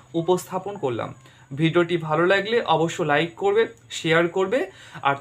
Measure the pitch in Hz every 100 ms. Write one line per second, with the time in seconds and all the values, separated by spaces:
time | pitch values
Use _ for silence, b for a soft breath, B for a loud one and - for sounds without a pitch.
0 | B 165 165 180 - 185 202 202 131 110
1 | 113 120 b b b 139 160 170 170 170
2 | 156 156 180 196 202 233 - 156 165 -
3 | 156 147 165 - 196 202 226 - - -
4 | 165 160 175 190 190 254 370 B B B
5 | 139 139